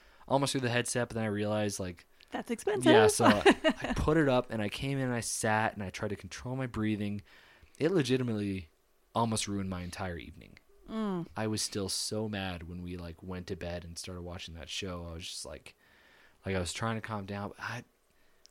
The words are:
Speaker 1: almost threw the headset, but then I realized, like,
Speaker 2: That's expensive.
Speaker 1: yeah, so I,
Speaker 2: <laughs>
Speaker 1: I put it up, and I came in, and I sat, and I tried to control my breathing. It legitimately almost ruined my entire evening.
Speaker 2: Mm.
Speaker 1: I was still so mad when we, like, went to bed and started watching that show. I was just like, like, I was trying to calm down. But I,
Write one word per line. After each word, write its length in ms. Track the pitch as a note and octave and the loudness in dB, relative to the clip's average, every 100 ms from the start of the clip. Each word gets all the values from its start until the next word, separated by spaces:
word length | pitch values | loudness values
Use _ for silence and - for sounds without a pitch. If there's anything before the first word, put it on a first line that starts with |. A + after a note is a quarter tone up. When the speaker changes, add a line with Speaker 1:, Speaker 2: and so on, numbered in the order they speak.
| - - - | -20 -16 0
Speaker 1:
almost 240 | C3+ C#3 | 2 2
threw 80 | C#3 | 2
the 80 | B2 | 2
headset, 400 | A#2+ A#2+ B2+ A#2 | 2 0 0 0
but 60 | |
then 100 | A#2 | 0
I 40 | A2 | 0
realized, 520 | G#2 G#2 G#2+ G#2+ G2 | 0 2 2 0 -2
like, 240 | F#2 F2 - - - | -6 -8 -16 -20 -10
Speaker 2:
That's 180 | B3+ B3+ | -8 -6
expensive. 420 | A3+ - G#4 B3+ | -4 0 4 8
Speaker 1:
yeah, 140 | G#4 G#4+ | 10 8
so 180 | G#4 - | 8 6
I, 160 | G#3 G4 - | 8 8 6
Speaker 2:
<laughs> 0 | D#4 - | 4 0
Speaker 1:
I 100 | - | -2
put 240 | - - D#3+ | 0 4 6
it 100 | C#3+ | 6
up, 220 | B2+ - | 4 2
and 100 | A2 | -2
I 80 | G#2 | -2
came 300 | - C3+ C#3 | -2 -2 -2
in, 60 | |
and 100 | B2+ | 0
I 60 | A#2+ | -2
sat, 520 | G#2+ - A2+ G#2+ A2 | -2 -2 2 2 2
and 100 | - | -2
I 60 | F#2+ | -6
tried 200 | - G#2+ | -4 -4
to 80 | G2+ | -4
control 380 | F#2+ - B2 | -8 -10 -6
my 120 | C3 C3 | -4 -4
breathing. 560 | A2+ G#2+ G#2 G#2 G2+ - - - - - - | 0 0 2 0 -4 -8 -20 -20 -20 -16 -2
It 120 | D3+ | 2
legitimately 800 | F#3+ B2 B2+ B2 G#2+ G2+ F#2+ E2+ _ _ _ _ | 2 2 2 2 0 -2 -4 -8 _ _ _ _
almost 340 | A2 A#2 A2 - | 0 2 0 -2
ruined 220 | G2+ F#2+ | -2 -2
my 100 | F2+ | -4
entire 360 | F2 - F#2+ E2+ | -6 -6 -6 -8
evening. 400 | A#1+ D2+ G1+ - - - - | -12 -16 -20 -20 -20 -20 -10
Speaker 2:
Mm. 380 | A3 G#3+ F3+ E3 - | -4 -2 -4 -4 -4
Speaker 1:
I 100 | A2 | -2
was 140 | G#2+ | -2
still 260 | - G#2+ F#2+ | -2 -2 -2
so 400 | - - G#2+ A2 | -4 -4 -4 -2
mad 400 | G2+ F#2+ F2 E2 | -2 -4 -6 -8
when 140 | F2 | -10
we, 140 | F2 F2+ | -8 -8
like, 240 | E2+ E2+ | -10 -12
went 260 | F#2 F2+ F2 | -10 -8 -6
to 80 | F2+ | -6
bed 260 | F2 F2 | -6 -8
and 140 | E2+ E2+ | -8 -12
started 220 | - F2+ | -10 -10
watching 320 | F2 F2 - | -10 -10 -12
that 140 | E2 D2 | -14 -10
show. 380 | - G2 F2 E2+ | -8 -6 -8 -8
I 40 | |
was 100 | E2 F#2 | -10 -10
just 180 | - - | -10 -10
like, 280 | D2 - - _ _ - - - _ F#2+ | -14 -16 -20 _ _ -20 -20 -20 _ -4
like, 80 | |
I 60 | F#2+ | -2
was 120 | F2+ | -2
trying 220 | - A2+ A2+ | -4 -4 -4
to 40 | |
calm 240 | - A2 | -4 -6
down. 240 | G2 G2+ G2+ - | -6 -6 -8 -8
But 80 | |
I, 200 | A2 A2+ - _ _ _ _ _ - | -10 -10 -12 _ _ _ _ _ -20